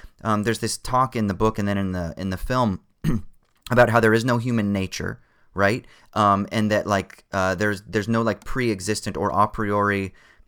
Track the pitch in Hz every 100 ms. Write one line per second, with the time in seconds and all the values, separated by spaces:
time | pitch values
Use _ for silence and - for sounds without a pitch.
0 | - - 110 107 107 107 110 - - 127
1 | 127 117 104 87 110 107 101 101 95 92
2 | 85 - 95 90 - 127 117 90 _ _
3 | - 113 - - _ _ - 120 113 113
4 | 110 113 123 120 123 117 101 101 95 -
5 | 90 110 _ _ _ 95 98 123 - -
6 | _ 107 104 98 101 110 107 104 98 98
7 | 95 - _ 98 92 90 104 101 104 107
8 | 104 113 113 101 - 131 120 98 95 104
9 | 104 - 101 90 107 - 104 104 101 101
10 | 95 - _ _